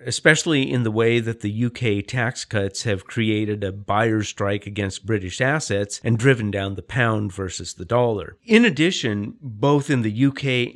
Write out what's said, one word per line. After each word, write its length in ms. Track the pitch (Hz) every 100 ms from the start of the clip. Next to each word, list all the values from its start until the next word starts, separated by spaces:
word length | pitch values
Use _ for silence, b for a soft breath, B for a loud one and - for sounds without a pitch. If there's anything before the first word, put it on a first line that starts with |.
| 123
especially 680 | - 160 156 170 147 135
in 120 | 131
the 60 | 113
way 300 | 107 113 120
that 220 | 113 113
the 100 | 104
U 180 | 107 120
K 320 | - 123 101
tax 440 | 98 127 117 - -
cuts 380 | 110 98 -
have 200 | 120 95
created 580 | - - 110 107 104 104
a 120 | 98
buyer's 560 | 101 101 101 113 110 104
strike 360 | - 101 101 101
against 400 | 101 98 - 98
British 360 | 107 92 -
assets 580 | 131 151 - 98 101 -
and 160 | 117 113
driven 320 | 131 123 104
down 260 | 98 98 98
the 60 |
pound 520 | - 139 117 107 104
versus 400 | 92 95 - 87
the 100 | -
dollar. 540 | 87 120 120 104 82 - -
In 180 | 220
addition, 720 | 233 139 165 185 131 104 104 -
both 480 | 139 104 139 147 139
in 120 | 131
the 100 | 110
U 200 | 107 135
K 400 | 135 139 123 123